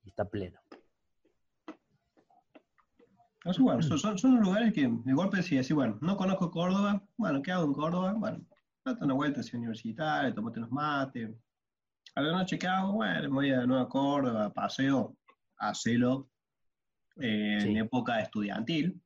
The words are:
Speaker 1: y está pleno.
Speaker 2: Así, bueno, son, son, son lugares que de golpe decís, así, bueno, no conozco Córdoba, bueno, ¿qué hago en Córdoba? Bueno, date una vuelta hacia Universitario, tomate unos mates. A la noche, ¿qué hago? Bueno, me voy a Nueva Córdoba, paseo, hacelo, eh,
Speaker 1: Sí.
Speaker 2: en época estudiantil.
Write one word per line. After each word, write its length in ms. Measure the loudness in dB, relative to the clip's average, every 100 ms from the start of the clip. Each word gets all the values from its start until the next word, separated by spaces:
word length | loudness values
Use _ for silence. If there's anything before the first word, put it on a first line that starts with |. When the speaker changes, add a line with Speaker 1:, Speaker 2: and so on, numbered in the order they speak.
Speaker 1:
y 60 | -14
está 200 | -6 -6
pleno. 300 | -4 -8 -12 _ -20 _ _ _ _ _ _ _ _ -20 -20 _ _ _ _ _ _ _ -20 _ _ _ _ _ _ _ _
Speaker 2:
Así, 180 | -6 4
bueno, 200 | 4 4
son, 160 | 2 2
son, 200 | 0 2
son 200 | 4 6
lugares 320 | 6 4 2
que 100 | 2 2
de 260 | 0 2
golpe 240 | 2 2 0
decís, 220 | 2 0
así, 120 | 2
bueno, 240 | 2 2 0
no 140 | -2 0
conozco 360 | 0 0 -2
Córdoba, 500 | 0 0 2 2 0 -4 -4
bueno, 240 | -2 0
¿qué 100 | -2
hago 120 | 0 0
en 80 |
Córdoba? 400 | 0 0 0 0
Bueno, 320 | -2 -4 -6 -14 _ _ _ -6
date 180 | -2
una 120 | 0 2
vuelta 240 | 0 -2
hacia 160 | -6 -6
Universitario, 760 | -6 -6 -8 -4 -2 0 0
tomate 260 | -2 -6 -6
unos 120 | -6
mates. 600 | -4 -2 -2 -4 -6 -10 -12 _ _ _ _ _ _ -10
A 80 | -4
la 100 | -2
noche, 260 | 0 -2 -2
¿qué 80 | 0
hago? 260 | 0 0
Bueno, 280 | 0 0 -2
me 60 | -2 0
voy 160 | 2
a 140 | 2 2
Nueva 240 | 2 0
Córdoba, 640 | 0 0 2 0 0 -2
paseo, 600 | -2 -6 0 2 2 0 -8 _ _ _ _
hacelo, 720 | -6 -2 0 4 4 2 -4 _ _ _ _ _ _ _ _ -6
eh, 380 | -2 0 0 0
Speaker 1:
Sí. 80 | 0
Speaker 2:
en 80 | 0
época 420 | 0 -2 0 -2
estudiantil. 840 | -2 -4 -4 -4 -2 0 0 -4